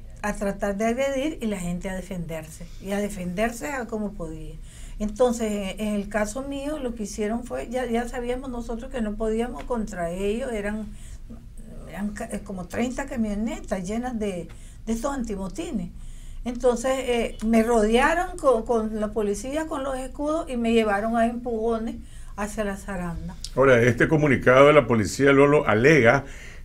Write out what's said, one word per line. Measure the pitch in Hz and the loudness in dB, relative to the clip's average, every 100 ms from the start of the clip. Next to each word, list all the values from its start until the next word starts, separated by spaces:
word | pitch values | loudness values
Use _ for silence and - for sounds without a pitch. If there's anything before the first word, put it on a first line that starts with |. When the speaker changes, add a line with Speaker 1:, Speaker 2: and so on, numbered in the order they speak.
| - - | -16 -8
Speaker 1:
a | 208 | -6
tratar | 202 202 196 202 196 | -2 -4 -2 -2 0
de | 226 | 0
agredir | 240 277 269 302 320 | 2 0 0 -2 -2
y | 226 | -4
la | 196 | -4
gente | 175 175 196 | -4 -4 -6
a | |
defenderse, | 185 180 185 160 160 156 - 175 - | -6 -8 -8 -6 -8 -10 -14 -14 -12
y | 190 | -4
a | 202 | -2
defenderse | 202 196 180 180 226 233 294 | -2 -4 -4 0 -2 -2 -6
a | 269 226 | -6 -6
como | 220 208 | -4 -6
podía. | - 160 156 160 - - - - - | -6 -10 -10 -12 -12 -14 -14 -12 -6
Entonces, | 214 - 247 233 220 208 190 190 | -2 2 2 2 -2 -2 -4 -4
en, | 214 | -4
en | |
el | 208 202 | -2 -2
caso | 214 214 262 | -2 -2 -4
mío, | 277 277 285 302 | -6 -6 -6 -4
lo | 254 | -6
que | 226 | -6
hicieron | 202 - 208 233 | -6 -4 -2 -4
fue, | 247 254 233 | -4 -8 -4
ya, | 247 240 | -4 -2
ya | 233 240 | -2 -2
sabíamos | 262 240 254 269 | -4 -4 -4 -6
nosotros | 240 233 226 214 | -8 -6 -8 -6
que | - | -4
no | 214 208 | -4 -2
podíamos | 220 220 233 - | -2 0 -2 -6
contra | - 240 208 185 170 | -4 -4 -4 -4 -4
ellos, | 180 202 226 262 | -2 -2 -2 -4
eran, | 220 202 214 208 - - - - - - - - - - | -4 -4 -6 -8 -12 -14 -14 -14 -16 -16 -14 -14 -14 -12
eran | 160 202 | -8 -6
ca-, | - 226 | -6 -8
eh, | 202 | -8
como | - 190 175 | -8 -10 -6
treinta | 202 254 247 277 | -2 -2 -2 -4
camionetas | 262 214 202 233 339 - 190 180 | -2 -2 -2 -4 -4 -4 -4 -2
llenas | 226 247 226 | -4 -4 -2
de, | 208 175 165 - - - - | -2 -4 -8 -12 -16 -10 -4
de | |
estos | 226 277 | -2 -2
antimotines. | 277 220 196 190 170 349 226 175 - - - - - | -2 -4 -4 -6 -6 -6 -4 -6 -10 -12 -12 -12 -8
Entonces, | 233 240 240 233 262 | -6 0 2 2 0
eh, | 262 - 233 220 - 220 | 0 0 0 -2 -2 2
me | 226 | 4
rodearon | 226 233 214 233 285 339 359 359 | 6 4 6 6 4 2 -2 0
con, | 294 226 | 4 4
con | 220 233 220 220 | 4 0 0 -2
la | 214 | -2
policía, | 220 202 202 262 302 320 | 0 -2 -2 -4 -4 -4
con | 294 | -4
los | 269 262 | -4 -4
escudos, | 262 - 294 320 330 | -6 -4 -2 -2 -2
y | 247 | -2
me | 233 | 4
llevaron | 233 214 196 226 233 | 4 4 2 0 2
a | 233 | 2
empujones | 233 247 226 226 226 233 233 - - - | 0 -4 -2 0 -2 -4 -8 -12 -14 -12
hacia | - 208 220 | -8 -6 -4
la | 202 196 | -4 -6
zaranda. | - 185 175 165 170 - - 131 | -6 -6 -6 -6 -8 -8 -4 4
Speaker 2:
Ahora, | 135 120 | 6 8
este | 120 113 143 | 6 4 4
comunicado | 156 147 117 - 131 143 | 4 4 4 6 8 10
de | |
la | 151 120 | 8 6
policía, | 117 92 - 139 | 4 2 4 6
Lolo, | 139 143 147 - | 8 8 6 6
alega | 107 135 160 117 135 - - - - | 6 8 8 8 6 2 -10 -14 -14